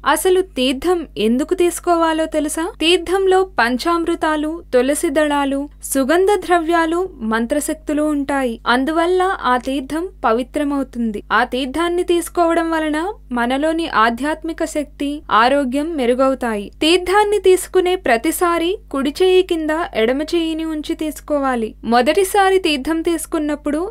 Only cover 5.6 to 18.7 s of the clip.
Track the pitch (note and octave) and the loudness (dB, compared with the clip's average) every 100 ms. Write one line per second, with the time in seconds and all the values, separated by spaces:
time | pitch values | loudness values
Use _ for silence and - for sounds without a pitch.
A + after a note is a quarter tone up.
5.6 | C#4+ - - C4+ C4 E4 F#4+ G#4 F4 F4 | -6 -12 -4 -2 2 2 4 2 2 0
6.6 | D#4+ E4+ E4 E4+ F#4 - A3 A3 A#3 D4 | 2 0 2 0 -4 -6 -4 -2 0 -2
7.6 | C#4+ D#4 - D4+ D4+ D4 C#4 C#4 C4 A3+ | -2 -6 -4 -2 0 -2 -2 -2 -2 -4
8.6 | - B3 C4+ D#4+ E4+ F#4 F#4 G4 - B3 | 0 0 2 0 2 2 0 -2 0 0
9.6 | B3+ C#4 C4+ D4+ F#4 - B3 A3+ A#3+ D4 | 0 -6 -4 -6 -6 -4 0 0 -2 -4
10.6 | D4 C#4+ C4+ A#3+ A3+ G#3 - G#3+ A#3+ B3 | -2 -2 -4 -4 -4 -6 -2 0 0 -2
11.6 | C4 C#4 E4+ F4 F4+ F4 E4 - E4+ E4 | -4 -2 -2 -2 0 0 -2 0 2 2
12.6 | E4 D#4+ D#4 D4+ F4 A4+ - A#3+ A#3+ C4+ | 0 -2 -2 -2 -4 -8 -8 -4 -2 0
13.6 | D#4 E4 E4 - A3 A#3 C#4+ D#4 D#4+ D#4+ | 0 -2 -2 2 2 2 -4 -4 -6 -6
14.6 | D#4+ D#4 C#4 - C#4+ D4 - - A#3 C#4+ | -4 -4 -6 -6 -6 -6 -2 2 4 2
15.6 | C4+ C4+ D4+ E4 A#3+ B3 C4+ C4 A#3+ G#3+ | 0 -2 -4 -2 0 2 2 0 -4 -6
16.6 | G3+ - D#4 F4+ F4+ G4 G#4 G#4 F#4+ F#4 | -8 -2 2 2 2 2 2 2 4 4
17.6 | - F#4 F4+ F4+ - A#3 D#4+ D#4 F4 E4+ | 2 0 2 0 0 0 0 0 0 0
18.6 | E4 | -2